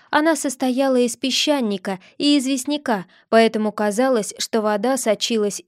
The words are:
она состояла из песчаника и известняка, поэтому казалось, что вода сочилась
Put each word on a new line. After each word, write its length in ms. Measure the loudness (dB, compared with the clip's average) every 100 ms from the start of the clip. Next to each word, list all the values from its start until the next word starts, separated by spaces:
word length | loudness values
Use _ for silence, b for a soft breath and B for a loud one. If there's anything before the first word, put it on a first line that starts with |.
| b
она 240 | 0 2
состояла 600 | 0 -2 -2 -2 0 2 2
из 200 | 0 0
песчаника 840 | -4 -2 0 0 0 -4 -6 -8 b b
и 180 | 2 2
известняка, 720 | 2 -4 -2 -4 -2 -4 -4 b b
поэтому 420 | 4 4 2 -4
казалось, 640 | -2 -2 0 2 2 -2 -8
что 220 | -4 -2
вода 360 | 0 0 0 0
сочилась 640 | 0 -2 0 0 0 -4